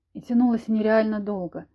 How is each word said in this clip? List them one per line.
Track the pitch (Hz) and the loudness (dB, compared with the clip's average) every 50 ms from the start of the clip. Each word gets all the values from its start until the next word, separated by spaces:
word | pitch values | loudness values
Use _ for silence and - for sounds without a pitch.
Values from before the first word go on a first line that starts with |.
| _ _ - | _ _ -20
и | 196 | -14
тянулось | - - 247 233 247 247 233 226 - - | -6 -2 2 2 4 4 2 0 -2 -2
нереально | 220 220 214 214 220 220 220 220 214 214 | -2 0 2 2 2 2 2 2 -2 -4
долго. | 202 196 208 190 180 170 - - - - _ | -6 -6 -6 -6 -6 -8 -10 -12 -16 -16 _